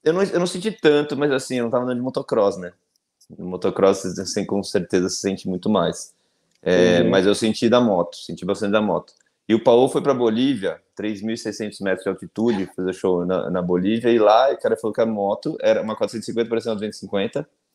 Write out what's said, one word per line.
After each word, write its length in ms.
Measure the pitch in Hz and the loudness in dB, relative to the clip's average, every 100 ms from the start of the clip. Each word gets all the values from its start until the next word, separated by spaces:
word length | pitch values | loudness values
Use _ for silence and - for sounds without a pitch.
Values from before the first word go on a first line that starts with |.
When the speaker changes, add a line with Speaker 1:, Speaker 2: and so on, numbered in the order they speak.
Speaker 1:
Eu 80 | 156 | 0
não, 100 | 175 | 0
eu 160 | 196 175 | 0 0
não 80 | 175 | -2
senti 240 | 185 208 | -4 -6
tanto, 460 | 175 156 147 147 139 | 2 4 4 0 -2
mas 140 | 147 | 0
assim, 240 | 127 - 127 | 0 -2 -4
eu 80 | |
não 60 | 120 | 0
tava 140 | 123 | -2
andando 120 | 123 123 | -2 -4
de 60 | |
motocross, 540 | 131 135 135 120 101 92 | -4 -6 -2 2 2 0
né? 160 | 90 _ _ _ _ _ _ 87 | -12 _ _ _ _ _ _ -14
No 80 | 87 | -10
motocross, 560 | 90 98 90 98 95 | -4 -4 4 4 4
você, 420 | 95 90 92 - | -4 -8 -6 -6
com 180 | 92 101 | -2 -4
certeza, 460 | 92 101 85 95 90 | -2 -4 0 0 0
se 80 | - | -2
sente 320 | 98 92 95 | -4 -4 -6
muito 220 | 90 107 | -6 -2
mais. 440 | 101 85 85 - _ _ _ _ _ | 0 0 -6 -14 _ _ _ _ _
É, 380 | - 90 90 87 | 0 4 4 4
Speaker 2:
Uhum. 80 | 87 | 4
Speaker 1:
mas 160 | 95 95 | 4 2
eu 80 | |
senti 340 | 101 110 107 117 | 2 -2 0 2
da 120 | 123 | 4
moto, 360 | 120 92 85 - | 4 0 -2 -8
senti 280 | - 87 | -14 -10
bastante 280 | 90 101 104 | -6 -4 0
da 100 | 107 | 0
moto. 300 | 107 87 - _ _ _ - | 0 -2 -6 _ _ _ 0
E 60 | |
o 80 | 110 | 2
Paô 240 | 135 117 135 | 6 6 4
foi 120 | 147 | 2
pra 120 | 143 | 0
Bolívia, 680 | 131 120 110 135 120 92 78 _ | 2 2 2 0 -2 -4 -8 _
três 260 | - 104 101 | -8 -8 -6
mil 120 | 107 | -6
e 40 | 113 | -6
seiscentos 420 | 107 101 107 - | -8 -8 -10 -6
metros 240 | 98 92 | -4 -2
de 60 | 101 | -4
altitude, 560 | 92 90 - 117 101 90 - | -6 -10 -2 0 0 -4 -4
fazer 160 | 92 | -6
show 320 | 90 95 87 87 | -2 0 0 0
na, 240 | 92 - | -2 -2
na 100 | 90 | -4
Bolívia, 480 | 87 90 95 113 120 | 0 0 2 0 2
e 80 | 117 | 4
lá 340 | 104 113 135 | 6 6 4
o 60 | 131 | 0
cara 180 | 113 113 | -2 -2
falou 180 | 110 | -2
que 60 | 104 | -2
a 60 | 113 | -2
moto 500 | 107 98 107 156 160 | 0 -2 -2 -6 0
era 220 | 110 110 | 2 2
uma 120 | 107 | 0
quatrocentos 340 | 110 107 117 110 | -4 -4 -4 -6
e 20 | |
cinquenta, 160 | 113 117 | -4 -2
parecia 220 | 113 117 | -2 -2
uma 60 | 104 | -4
duzentos 200 | 107 - | -6 -8
e 20 | |
cinquenta. 480 | 98 101 104 - 151 _ _ | -4 -2 -2 -4 -8 _ _